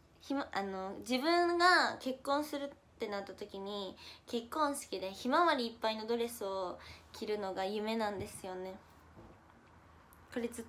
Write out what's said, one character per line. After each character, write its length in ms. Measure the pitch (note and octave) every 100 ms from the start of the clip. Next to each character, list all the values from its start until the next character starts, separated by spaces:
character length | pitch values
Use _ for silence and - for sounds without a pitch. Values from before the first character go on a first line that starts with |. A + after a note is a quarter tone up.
| - -
ひ 120 | -
ま-、 140 | C#4 -
あ 100 | -
の、 320 | G3 F#3+ F#3+ G3+
自 180 | G3+ B3+
分 400 | D4 F4 F4 F4
が 400 | F4 F4 A#3+ A3+
結 200 | C4+ B3+
婚 220 | - C#4+ D4
す 120 | C#4+
る 140 | C#4
っ 40 | - - -
て 100 | A3
な 100 | G3+
っ 60 | G3
た 80 |
時 260 | F#3 G#3 G3
に、 380 | G3 G3+ F#3+ - - - -
結 200 | A#3+ A#3
婚 300 | D#4+ D4 C#4
式 240 | - F#3+
で 100 | F#3
ひ 160 | G3 B3
ま 160 | D4+
わ 120 | F4 C#4+
り 120 | A#3
い 40 |
っ 20 |
ぱ 180 | A3+ A3
い 60 | A3
の 100 | G#3+
ド 80 | A#3
レ 140 | A#3
ス 160 | - G3
を 340 | F#3+ F3+ - - - -
着 140 | - G#3
る 120 | G#3
の 160 | F#3+
が 120 | F#3 F#3+
夢 320 | G#3+ G#3 A3+
な 120 | G#3+
ん 80 | G3
で 120 | G3+
す 160 | - F#3+
よ 80 | F#3
ね。 240 | F#3 G3 - - - - - - - - - - - - - - -
こ 60 | B3+
れ 80 | A#3
ず 160 |
っ 20 | A#3